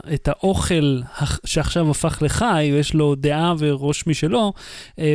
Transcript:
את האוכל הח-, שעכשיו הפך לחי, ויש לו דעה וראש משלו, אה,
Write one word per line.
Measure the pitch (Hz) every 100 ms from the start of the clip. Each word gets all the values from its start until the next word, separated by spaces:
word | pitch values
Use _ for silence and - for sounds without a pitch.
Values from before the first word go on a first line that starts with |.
| -
את | 143 147
האוכל | 143 190 185 - 170 147 131 123 -
הח-, | 143 - -
שעכשיו | 156 147 175 156
הפך | 143 165 -
לחי, | 151 - 233 170 151
ויש | 143 147
לו | 156 147
דעה | 139 143 147 170 165
וראש | 151 139 139 147 -
משלו, | 147 156 233 208 - - - - -
אה, | 156